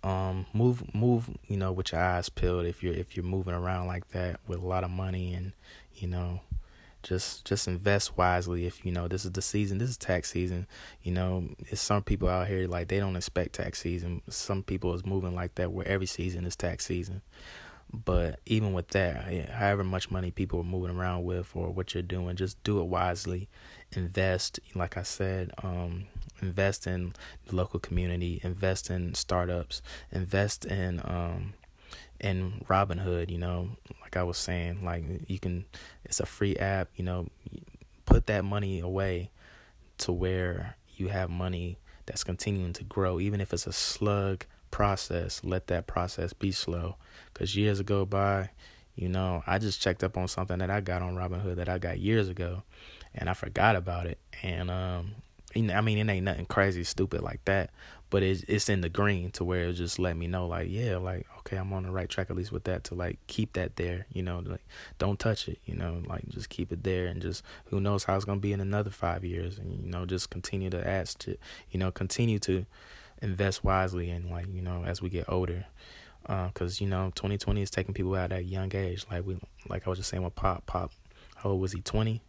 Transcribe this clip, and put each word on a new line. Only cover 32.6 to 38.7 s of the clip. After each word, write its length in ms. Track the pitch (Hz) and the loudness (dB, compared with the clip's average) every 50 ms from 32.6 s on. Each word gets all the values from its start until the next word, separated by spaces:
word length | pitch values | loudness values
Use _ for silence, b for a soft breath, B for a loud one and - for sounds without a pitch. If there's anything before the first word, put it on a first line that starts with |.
| - | 0
Robinhood, 600 | - 95 95 101 101 85 90 95 90 87 87 85 90 | 4 4 4 6 4 2 -2 0 0 0 0 0 -2
you 80 | 87 | -2
know, 320 | 85 90 90 90 87 90 98 113 - - - - - | -2 -2 -2 -2 -2 -2 -4 -6 -10 -12 -16 -16 -16
like 160 | - - - | -14 -4 -2
I 60 | 92 90 | 0 0
was 140 | 87 87 | 0 0
saying, 460 | - - - 90 87 85 87 87 98 92 | -2 -2 0 0 0 0 0 -2 -2 -2
like, 220 | 87 85 87 80 73 90 - - | -2 -2 -2 -2 -4 -4 -6 -4
you 120 | - 95 95 | -4 -4 -2
can, 260 | - 92 90 87 95 - B B B B B B B | 0 -2 -2 -2 -4 -8 B B B B B B B
it's 160 | - - - | -4 -2 0
a 60 | - | 0
free 320 | - - - 101 101 - | -2 0 0 2 2 2
app, 320 | - 95 98 98 95 90 - - | 2 2 2 2 2 0 -2 -4
you 100 | - 90 | -4 -2
know, 220 | 90 90 90 85 - - - - - - - - - - - - - - - - | -2 0 -2 -2 -6 -8 -14 -16 -14 -14 -14 -16 -16 -20 -20 -20 -20 -20 -12 8
put 200 | - - - - | 10 10 10 10
that 180 | - 107 101 92 | 6 2 2 2
money 360 | 98 101 104 101 95 | 2 0 0 0 0